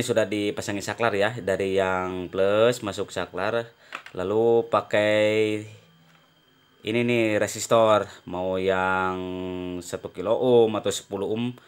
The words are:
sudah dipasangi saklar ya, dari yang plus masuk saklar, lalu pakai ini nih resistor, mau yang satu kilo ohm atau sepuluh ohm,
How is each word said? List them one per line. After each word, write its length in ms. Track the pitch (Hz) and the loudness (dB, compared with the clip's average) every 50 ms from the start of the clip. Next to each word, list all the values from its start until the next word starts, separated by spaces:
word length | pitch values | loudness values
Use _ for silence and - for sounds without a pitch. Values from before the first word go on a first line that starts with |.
| 120 | 0
sudah 240 | - 113 110 110 98 | 0 2 0 0 0
dipasangi 560 | 107 104 104 104 - - - - 101 101 - | -2 -2 -2 -2 -4 -4 -6 -6 -6 -6 -6
saklar 320 | 107 104 - 117 113 101 | -6 -4 0 0 0 2
ya, 160 | 98 101 110 123 | 2 0 0 -2
dari 480 | 120 90 98 95 92 98 95 95 95 | -4 -2 -2 0 0 0 0 2 2
yang 480 | 95 92 92 92 92 92 92 92 90 85 | 2 2 0 -2 -2 -4 -6 -6 -8 -4
plus 560 | - 95 95 98 104 107 113 123 123 123 107 | -2 0 2 2 4 4 4 4 2 0 -4
masuk 240 | 101 95 101 92 - | -8 -6 -6 -8 -6
saklar, 640 | - 95 87 - - 87 95 107 113 117 117 120 _ _ _ - - - - - - | -6 -8 -8 -6 -6 -6 -4 -2 -2 -4 -6 -8 _ _ _ -16 -16 -16 -16 -12 -8
lalu 560 | 90 90 95 104 110 113 117 117 117 113 - | -6 -2 0 2 2 4 4 4 4 2 2
pakai 480 | - 104 - - - 107 104 107 107 107 107 107 110 110 107 107 107 107 104 107 - - - _ _ _ _ _ _ _ _ _ _ _ _ _ _ _ _ _ _ _ - | 0 -2 0 0 0 2 2 4 4 4 2 2 2 2 0 0 -2 -4 -8 -12 -18 -20 -20 _ _ _ _ _ _ _ _ _ _ _ _ _ _ _ _ _ _ _ -6
ini 160 | 104 110 120 120 | -2 -2 0 2
nih 320 | 120 120 117 113 110 107 101 | 2 2 2 2 2 2 0
resistor, 720 | 104 101 - 110 - - 117 113 113 110 107 104 98 - - - - | 0 -2 -4 -6 -2 2 4 6 6 6 6 4 2 -2 -10 -18 -14
mau 320 | - 90 90 92 92 92 95 | -8 -6 -4 -2 -2 -2 0
yang 560 | 92 95 95 92 92 95 92 92 92 92 92 92 92 92 92 92 92 92 92 90 90 90 90 87 | 2 2 2 2 2 0 0 0 0 -2 -4 -4 -6 -8 -8 -8 -8 -8 -8 -8 -8 -8 -8 -10
satu 320 | 87 - 98 90 - 90 | -10 -10 -10 -10 -10 -10
kilo 240 | - 90 87 101 113 | -10 -6 -2 -2 0
ohm 400 | - 123 127 123 117 113 110 107 | 0 2 4 6 6 6 4 2
atau 160 | 101 - 104 | -2 -4 -4
sepuluh 400 | 95 - - - 101 98 98 - | -4 -6 -8 -8 -8 -6 -4 -4
ohm, 240 | 110 113 120 123 123 - _ | -4 -4 -4 -6 -8 -12 _